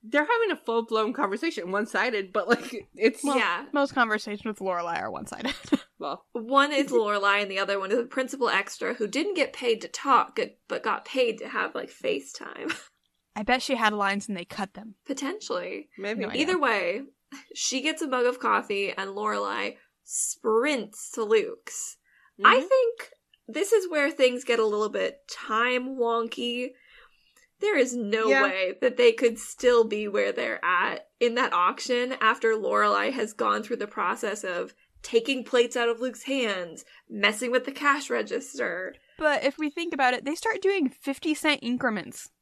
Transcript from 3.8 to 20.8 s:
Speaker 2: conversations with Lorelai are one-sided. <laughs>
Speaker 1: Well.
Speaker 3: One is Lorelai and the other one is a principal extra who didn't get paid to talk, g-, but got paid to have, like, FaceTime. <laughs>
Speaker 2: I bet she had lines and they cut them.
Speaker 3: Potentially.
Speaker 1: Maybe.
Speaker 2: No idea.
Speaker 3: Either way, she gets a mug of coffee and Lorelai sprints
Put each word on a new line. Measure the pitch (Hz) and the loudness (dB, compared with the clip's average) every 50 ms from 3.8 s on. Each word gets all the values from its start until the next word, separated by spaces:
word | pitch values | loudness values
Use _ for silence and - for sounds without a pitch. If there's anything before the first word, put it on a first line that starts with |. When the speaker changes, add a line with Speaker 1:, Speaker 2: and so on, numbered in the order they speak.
| 277 277 - | 2 2 4
Speaker 2:
conversations | 269 240 220 214 214 - - 202 202 - | 2 2 2 2 -2 -2 -6 -10 -6 -6
with | 226 196 - | -6 -6 -4
Lorelai | 190 190 180 175 175 170 170 - | -4 -2 -2 -2 -2 -2 -2 -4
are | 98 110 98 | -4 -4 -6
one-sided. | 73 - - - - - 254 285 - - - - | -8 -10 -10 -12 -8 -6 -6 -6 -6 -4 -2 -2
<laughs> | 277 - _ _ _ | -2 -2 _ _ _
Speaker 1:
Well. | 165 147 139 185 _ _ _ | -8 -8 -8 -8 _ _ _
Speaker 3:
One | 240 220 226 269 277 285 285 294 | -10 -4 4 6 6 6 6 4
is | 269 277 - | 0 0 4
Lorelai | 254 240 220 208 208 202 196 202 196 202 | 4 2 4 4 2 2 4 4 4 4
and | 208 196 | 2 0
the | 190 190 | 0 -2
other | 196 190 202 196 | 0 0 0 -2
one | 190 190 202 | 0 0 0
is | 254 | 0
a | 233 | 0
principal | - - 262 262 254 - 285 240 233 | 0 -2 -2 -2 -2 -2 0 0 2
extra | - 190 196 - - - - 185 - | 2 2 0 -2 -8 -6 -4 -6 -4
who | - 220 | -2 -4
didn't | 208 208 269 339 415 392 | -2 -2 -2 -2 0 0
get | 339 277 - - | 0 0 -2 -2
paid | - 262 240 226 208 - | -4 0 0 0 0 -2
to | - | -10
talk, | - - - 285 262 220 - - - | -10 -6 2 4 4 4 4 2 -2
g-, | - 185 - - _ _ _ | -4 -4 -4 -6 _ _ _
but | - - - | -6 -4 -2
got | 226 196 - - | -2 -2 -2 -4
paid | - - 269 254 233 220 - | -6 0 0 0 0 0 -4
to | - - | -8 -8
have, | 269 - 185 - - | -4 -4 -4 -2 -4
like, | - - - | -8 -10 -10
FaceTime. | - - - - - - 277 - - - - - - - - 302 - - - - _ _ _ | -14 -6 -4 -2 -2 -2 -4 -10 -16 -14 -14 -14 -12 -10 -6 -6 -6 -8 -10 -20 _ _ _
<laughs> | _ _ _ _ _ _ | _ _ _ _ _ _
Speaker 2:
I | 214 214 | -8 0
bet | 202 247 262 254 | 0 0 0 2
she | - 277 | -2 -2
had | 240 226 214 208 | 2 2 2 2
lines | 208 202 196 196 202 202 - | 2 0 0 0 0 -2 -6
and | 202 | -8
they | 175 175 | -8 -8
cut | _ - - 208 190 _ | _ -8 -8 -8 -8 _
them. | - 208 220 202 _ _ | -16 -16 -16 -18 _ _
Speaker 3:
Potentially. | - 277 277 277 269 370 427 - - 233 180 175 180 190 196 - _ _ | -8 -6 -4 -4 -6 -6 -6 -6 -6 -6 -6 -4 -6 -8 -10 -12 _ _
Speaker 1:
Maybe. | - 196 202 220 220 - | -8 -6 -4 -4 -2 -4
Speaker 2:
No | - | -4
idea. | - 247 302 | -2 -2 0
Speaker 3:
Either | 302 370 359 | 0 2 2
way, | 285 254 226 202 180 170 185 226 277 - _ _ _ _ - - - _ - | 2 2 2 2 0 0 -2 -4 -6 -10 _ _ _ _ -20 -20 -20 _ -10
she | - - - 247 262 | -4 -4 -2 -2 0
gets | 247 311 311 311 339 | 0 0 0 0 -2
a | 285 | -2
mug | 254 247 240 | 0 2 2
of | 240 247 - | 2 0 0
coffee | - 190 185 202 202 - 208 202 202 190 | 2 2 2 2 2 0 -2 -2 -2 -2
and | - - 196 196 | -4 -4 -6 -6
Lorelai | 196 202 214 214 208 202 202 202 202 - 196 208 - - _ _ _ _ _ | -6 -4 -2 -2 -2 0 -2 -2 -2 -2 -4 -4 -6 -10 _ _ _ _ _
sprints | - - - - - - - _ 233 220 226 240 294 302 254 | -8 -4 -2 -2 -2 -4 -4 _ 2 2 4 4 2 0 0